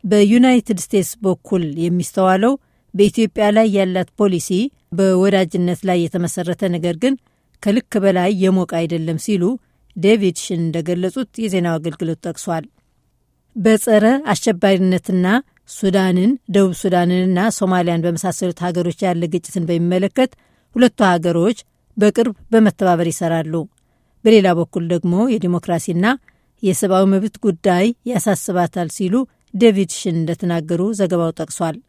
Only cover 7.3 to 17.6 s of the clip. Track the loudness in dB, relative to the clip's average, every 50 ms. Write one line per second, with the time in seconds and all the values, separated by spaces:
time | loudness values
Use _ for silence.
7.3 | _ _ _ _ _ _ -2 0 0 0 -2 _ -4 0 0 2 2 2 0 0
8.3 | 0 2 2 2 2 2 0 -2 -4 -4 -4 -2 -4 -4 -4 -4 -6 -6 -4 -2
9.3 | -2 0 0 -2 -2 -4 _ _ _ _ _ _ _ -2 2 2 2 4 2 -2
10.3 | -2 -4 -8 -6 -4 -4 -4 -4 -4 -4 -4 -4 -4 -4 -4 -6 -4 -6 -10 -10
11.3 | _ -8 -6 -2 -2 -2 0 0 -2 -4 -4 -8 -8 -6 -6 -6 -6 -6 -8 -10
12.3 | -10 -10 -8 -6 -6 -6 -6 -10 _ _ _ _ _ _ _ _ _ _ _ _
13.3 | _ _ _ _ _ -2 2 2 2 2 2 4 4 4 4 4 2 2 0 -2
14.3 | -4 -2 0 -2 -2 0 2 2 2 4 2 2 0 0 -2 -2 -2 0 2 2
15.3 | 0 0 -2 _ _ _ _ _ -12 -4 -2 0 0 2 2 2 2 2 2 2
16.3 | 0 -2 _ -2 0 2 2 2 0 -2 -2 0 0 2 2 2 0 0 0 0
17.3 | 0 0 0 -2 -2 -2